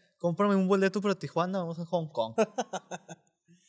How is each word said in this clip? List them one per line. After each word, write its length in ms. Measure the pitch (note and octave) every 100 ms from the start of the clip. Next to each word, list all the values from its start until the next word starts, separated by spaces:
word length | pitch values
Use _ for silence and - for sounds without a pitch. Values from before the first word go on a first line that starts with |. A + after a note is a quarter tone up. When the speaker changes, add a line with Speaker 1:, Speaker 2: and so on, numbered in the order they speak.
| _ _
Speaker 1:
cómprame 380 | F3 E3+ G3+ G3
un 120 | F#3
boleto 320 | G3 F#3+ G3+
para 140 | G3+ F#3+
Tijuana, 400 | C#3+ E3+ F3+ F#3+
vamos 180 | E3+ E3
a 60 | E3+
Hong 220 | F3 D#3
Kong. 260 | - A2 A2+
Speaker 2:
<laughs> 880 | G#3+ - - F#3 - F3+ - E3 _ _ _ F3